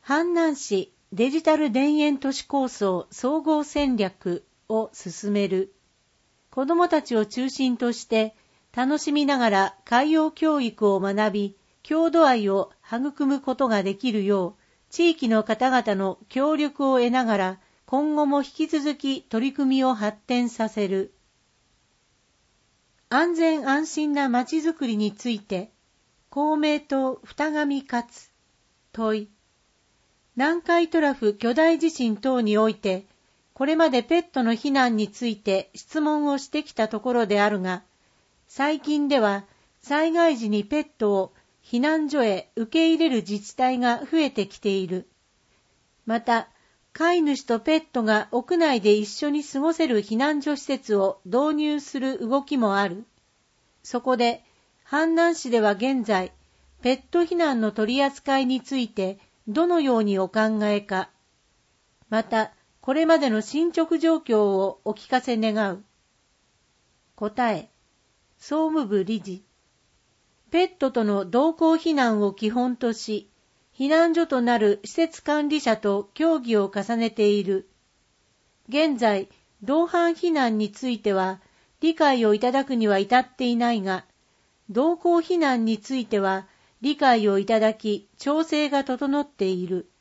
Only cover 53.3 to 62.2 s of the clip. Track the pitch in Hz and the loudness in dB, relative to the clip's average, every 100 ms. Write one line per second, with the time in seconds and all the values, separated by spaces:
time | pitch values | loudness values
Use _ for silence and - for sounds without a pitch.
53.3 | _ _ _ _ _ - 247 254 247 233 | _ _ _ _ _ -8 -6 -2 2 0
54.3 | 233 _ _ _ _ _ 277 330 330 339 | 0 _ _ _ _ _ -2 0 2 2
55.3 | 330 254 233 214 202 247 269 220 196 185 | 0 0 2 2 2 -2 -2 0 -2 -2
56.3 | _ _ _ _ _ 247 262 _ 339 339 | _ _ _ _ _ -2 -2 _ 0 0
57.3 | 349 320 247 220 208 214 254 277 277 - | 0 0 0 -2 -2 -2 0 0 -2 -2
58.3 | 269 254 262 - 269 226 - 190 196 _ | 0 0 -2 -4 -4 -4 -4 -6 -6 _
59.3 | _ - 214 349 349 277 233 208 196 185 | _ -6 0 2 2 2 2 2 0 -2
60.3 | - 220 214 208 208 208 190 - _ _ | 0 0 0 0 -2 -2 -6 -6 _ _
61.3 | _ _ _ _ _ _ _ _ 220 | _ _ _ _ _ _ _ _ -4